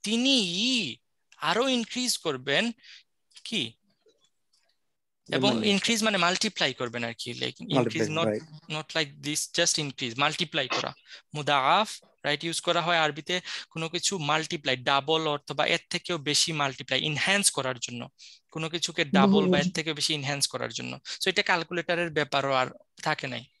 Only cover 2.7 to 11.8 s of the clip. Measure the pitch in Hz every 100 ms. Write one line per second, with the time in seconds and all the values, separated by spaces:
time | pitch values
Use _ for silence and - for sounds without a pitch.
2.7 | - - - _ _ _ - - 214 113
3.7 | - _ _ _ _ _ _ _ _ _
4.7 | _ _ _ _ _ - 156 202 226 214
5.7 | 196 - 226 220 196 175 185 214 - 151
6.7 | 127 123 120 117 117 - 123 127 - -
7.7 | 135 117 107 104 - 110 107 - - -
8.7 | 156 156 165 147 147 139 151 - - 170
9.7 | - 147 - 127 117 147 151 165 156 127
10.7 | - - - - - _ 147 143 143 135
11.7 | 180